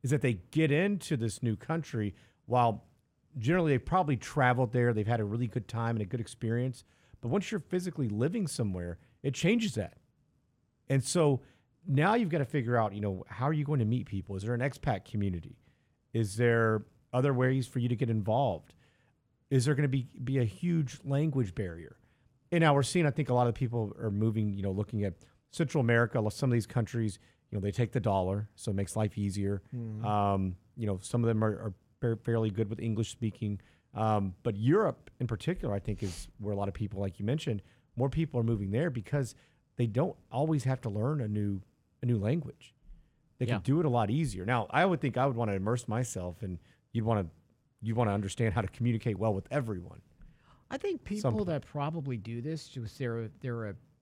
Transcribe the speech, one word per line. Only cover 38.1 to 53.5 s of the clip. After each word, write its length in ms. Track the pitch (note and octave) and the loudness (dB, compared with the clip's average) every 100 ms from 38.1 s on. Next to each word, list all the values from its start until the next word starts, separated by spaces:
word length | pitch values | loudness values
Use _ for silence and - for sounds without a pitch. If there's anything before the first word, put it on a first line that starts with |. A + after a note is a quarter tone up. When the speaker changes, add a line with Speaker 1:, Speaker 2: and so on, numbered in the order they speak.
Speaker 1:
people 280 | C#3 D#3+ B2 | 0 -2 0
are 40 | |
moving 260 | A2+ A2+ G2 | 0 0 0
there 200 | A2 E3 | -2 -2
because 440 | A#2+ G2 D3 B2 - _ _ _ - | -4 -4 -2 -4 -8 _ _ _ -2
they 100 | A#2+ | 0
don't 300 | G#2 F3 - _ | 2 -2 -4 _
always 340 | A#2+ D#3 D#3 | -2 0 2
have 160 | C3 C3 | 0 -2
to 80 | A#2+ | -2
learn 300 | G2+ A#2+ D3+ | -2 0 0
a 80 | A2 | -2
new, 340 | G#2 G2+ G2 - _ _ _ | 0 0 -2 -6 _ _ _
a 40 | B2 | 0
new 120 | A#2 | 2
language. 560 | G#2 D#3+ D3+ - - _ - - _ _ _ _ | 2 0 -2 -14 -20 _ -20 -20 _ _ _ _
They 80 | A#2 | -2
Speaker 2:
Yeah. 80 | |
Speaker 1:
can 80 | G#2+ | 0
do 180 | F2+ D3+ | 2 2
it 60 | D#3+ | 4
a 20 | |
lot 220 | A#2+ G#2 | 4 2
easier. 340 | C3+ D3+ F#2+ | 2 0 -2
Now, 220 | F#2 B2 A2 | 0 0 2
I 140 | C#3 | 2
would 160 | F#3+ E3+ | 4 2
think 160 | C#3 A#2 | 0 2
I 80 | C#3 | 0
would 100 | A#2 | 2
wanna 160 | A#2 | 0
immerse 360 | G2 G2 B2 - | 0 0 0 0
myself, 540 | A2 B2 - F2+ E2+ | -2 -2 -4 -8 -8
and 160 | G2 F2 - _ _ | -8 -8 -12 _ _
you'd 120 | A#2 | -2
wanna, 220 | A2 A2 E2+ - _ _ _ _ | 2 2 0 -8 _ _ _ _
you'd 160 | G#2+ A2+ | -4 0
wanna 160 | A2+ | 2
understand 400 | G2+ G2 - A2+ | 2 -2 0 0
how 60 | G2+ | 2
to 80 | G2+ | -4
communicate 500 | - A#2+ A2 B2 F#2+ | -2 0 0 -2 0
well 140 | A2 | 0
with 140 | G2 - | 0 -2
everyone. 520 | C#3+ A#2 F#2+ F2 E2 _ _ - - _ - _ | -4 -2 -6 -8 -18 _ _ -20 -20 _ -20 _
Speaker 2:
I 80 | - | -6
think 220 | G4+ E4 - G#3 | -4 -6 -6 -2
Speaker 1:
Some 140 | E3+ | 0
Speaker 2:
people 100 | G#3 F#3+ | 0 -2
that 180 | D3+ | -4
probably 520 | - D3+ C#3+ E3 C#3 A#2+ | -6 -6 -4 -4 -6 -6
do 240 | G2+ A#2 | -6 -8
this, 260 | B2+ D#3+ - | -6 -8 -10
just 300 | C3 A2+ - | -10 -10 -6
they're 220 | B2+ A#2 | -4 -4
a, 60 | A2 - | -6 -8
they're 260 | B2+ | -8